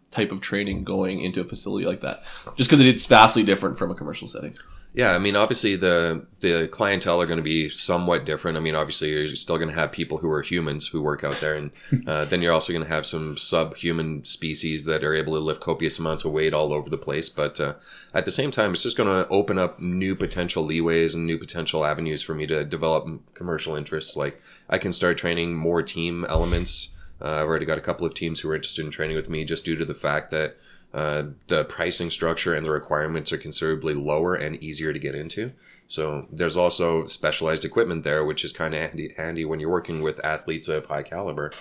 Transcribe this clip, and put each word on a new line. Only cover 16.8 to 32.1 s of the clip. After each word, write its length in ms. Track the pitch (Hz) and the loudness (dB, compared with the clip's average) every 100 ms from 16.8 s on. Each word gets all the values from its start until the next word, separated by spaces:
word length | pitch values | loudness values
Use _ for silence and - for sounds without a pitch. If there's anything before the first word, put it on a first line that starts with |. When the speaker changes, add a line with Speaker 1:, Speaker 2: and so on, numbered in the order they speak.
| 69 | -4
Speaker 2:
the 80 | - | -6
place. 320 | - 73 - | -4 -2 -2
But, 280 | - 73 - | -2 -2 -2
uh, 140 | 71 - - - - | -4 -6 -16 -20 -6
at 120 | - - | -4 2
the 60 | |
same 200 | - 143 | 2 2
time, 220 | 120 104 | 0 0
it's 100 | 87 | 0
just 140 | - - | 0 2
gonna 280 | 107 92 90 | 2 2 4
open 280 | 98 101 95 | 2 2 2
up 220 | 87 - | 0 -2
new 340 | 87 90 95 | -4 -2 0
potential 540 | 92 95 - 87 87 78 | -2 -2 -2 -2 -2 0
leeways 480 | 80 82 82 82 82 | 2 4 4 4 2
and 100 | 82 | -2
new 120 | 82 | -2
potential 480 | 82 85 78 80 76 | -4 -6 -2 0 0
avenues 360 | 76 82 73 | 0 -2 -4
for 140 | - 78 | -4 -4
me 100 | 78 | -2
to 180 | 78 73 | -2 -2
develop 400 | 78 80 80 78 | -2 2 2 0
m-, 160 | 80 - | -8 -14
commercial 440 | - 87 80 - 76 | -10 -6 -4 -4 -6
interests. 400 | 73 78 - 76 | -6 -4 -2 -2
Like, 240 | 71 - - - - | -4 -6 -16 -20 -4
I 80 | 95 | -2
can 140 | 98 | 0
start 260 | 85 90 85 | 2 2 2
training 380 | 87 85 85 85 | 0 0 -2 0
more 260 | 82 85 | 0 2
team 440 | 82 85 85 85 87 | 0 -2 -4 -4 0
elements. 640 | 82 87 87 82 - - - - - | 2 2 0 0 -2 -2 -10 -16 -10
Uh, 80 | 76 78 | -4 -2
I've 100 | 78 | 0
already 180 | 80 76 | 0 0
got 120 | 78 | -2
a 40 | |
couple 240 | 90 - 82 | -2 -2 -4
of 80 | |
teams 280 | - 82 80 | -2 -4 -4
who 80 | 78 | -2
are 60 | 78 | -4
interested 280 | - - | -4 -6
in 80 | 78 | -6
training 240 | - 78 80 | -6 -4 -4
with 140 | 76 | -4
me 160 | 80 78 | -6 -4
just 180 | 82 | -4
due 140 | 85 78 | -2 -2
to 80 | 78 | -4
the 80 | |
fact 380 | 80 73 76 - | -4 -2 -2 -2
that, 260 | 80 76 - - - - | -2 -2 -6 -20 -20 -12
uh, 300 | - 76 76 73 69 - | -6 -2 -2 -4 -10 -2
the 160 | 80 | 0
pricing 460 | 73 - 85 - | 0 -2 -2 0
structure 440 | 85 | -2